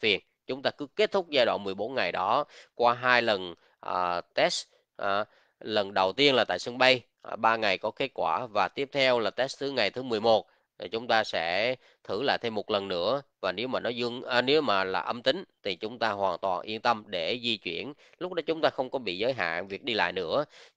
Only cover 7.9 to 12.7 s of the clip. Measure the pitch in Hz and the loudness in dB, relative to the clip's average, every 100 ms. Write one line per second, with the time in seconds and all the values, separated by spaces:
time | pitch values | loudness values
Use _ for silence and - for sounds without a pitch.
7.9 | - 135 - 85 85 123 101 90 - 139 | -4 -6 -2 -2 -2 -2 -2 -2 -2 -4
8.9 | 143 131 123 101 - 135 - 139 135 101 | 2 4 4 2 -2 -4 -4 -4 0 0
9.9 | 123 131 110 113 110 - _ _ - 92 | -2 -2 2 4 4 2 _ _ -14 -8
10.9 | 113 120 113 107 95 82 92 120 127 _ | -6 0 2 2 -2 -2 0 0 -2 _
11.9 | _ - 101 135 90 117 107 - | _ -6 -4 0 0 -2 -4 -2